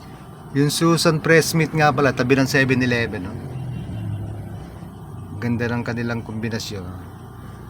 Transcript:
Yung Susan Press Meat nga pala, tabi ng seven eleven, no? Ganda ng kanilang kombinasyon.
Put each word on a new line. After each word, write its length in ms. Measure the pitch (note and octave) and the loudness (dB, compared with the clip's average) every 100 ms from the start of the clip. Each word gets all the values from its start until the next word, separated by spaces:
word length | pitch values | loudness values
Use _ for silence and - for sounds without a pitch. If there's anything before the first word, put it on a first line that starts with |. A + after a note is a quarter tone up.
| - - - - - | -16 -18 -18 -16 -4
Yung 160 | C3+ D3 | 2 2
Susan 560 | - E3 E3 F3 D#3 | 4 4 4 4 2
Press 320 | D#3 E3 C#3+ E3 | 6 6 6 2
Meat 160 | D#3 | 2
nga 240 | D#3+ D3+ C#3 | 4 4 6
pala, 160 | C#3 | 4
tabi 240 | B2 B2 C3+ | 4 4 4
ng 160 | C3 | 4
seven 320 | C#3 C3 B2+ | 4 4 4
eleven, 400 | B2+ A#2+ A2+ G2+ | 2 2 0 -4
no? 100 | F#2 - - - - - - - - - - - - - - - - - - - - G#2 | -6 -8 -8 -8 -8 -8 -8 -6 -6 -6 -6 -8 -10 -12 -12 -14 -14 -14 -14 -12 -12 -6
Ganda 320 | A#2 A#2 A#2 | -2 0 0
ng 160 | A#2+ A#2 | -2 -4
kanilang 320 | A#2 A#2 A#2 | -4 -4 -4
kombinasyon. 640 | A2+ G#2+ A2+ A2 - G2+ F2+ F#2 - - - - - - | -6 -6 -4 -4 -6 -8 -10 -12 -14 -16 -16 -16 -16 -16